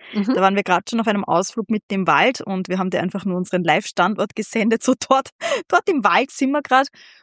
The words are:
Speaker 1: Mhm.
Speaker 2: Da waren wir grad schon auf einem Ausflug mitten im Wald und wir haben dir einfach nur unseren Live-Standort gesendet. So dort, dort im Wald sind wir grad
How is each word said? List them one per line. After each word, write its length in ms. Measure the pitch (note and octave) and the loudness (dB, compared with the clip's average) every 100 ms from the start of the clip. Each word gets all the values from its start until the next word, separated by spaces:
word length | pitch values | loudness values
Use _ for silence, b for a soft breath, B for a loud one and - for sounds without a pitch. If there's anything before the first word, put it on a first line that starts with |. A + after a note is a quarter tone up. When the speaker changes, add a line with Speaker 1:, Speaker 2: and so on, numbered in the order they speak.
| B | B
Speaker 1:
Mhm. 220 | G#3+ G3+ | -4 0
Speaker 2:
Da 60 | C#4 | 2
waren 120 | F#3+ | 2
wir 80 | G3 | 2
grad 280 | F#3+ F3+ - | 2 0 0
schon 100 | A#3 | -2
auf 60 | A3 | 0
einem 180 | G3+ | -2
Ausflug 460 | - E3 G3+ - G3 | 0 0 0 -4 -4
mitten 240 | G#3 - | -4 -2
im 120 | G3 E3+ | -2 2
Wald 360 | D3 A3+ B3+ | 4 4 0
und 260 | - F#3+ F3+ | -4 -6 -2
wir 100 | F#3 | -2
haben 120 | F#3 | -2
dir 100 | E3+ | -2
einfach 240 | F3+ G3 | -2 -4
nur 120 | F#3+ F3+ | -4 -4
unseren 260 | F3+ F#3 | -2 0
Live-Standort 720 | E3+ D#3+ - - F3+ - G#3+ - | 2 0 0 -2 -2 -2 -6 -6
gesendet. 460 | G3+ A3+ A3 A3+ | -4 -2 0 2
So 120 | - B3+ - | 2 0 2
dort, 220 | C4+ - - E5+ C5 - | 0 0 -6 -4 -4 0
dort 200 | F4+ - | 0 0
im 160 | D4+ | 0
Wald 260 | F#3+ F#3 C4+ | 2 2 0
sind 200 | - C4+ | -2 -2
wir 100 | D4 | -2
grad 260 | - C4 F3 B B B | 2 2 0 B B B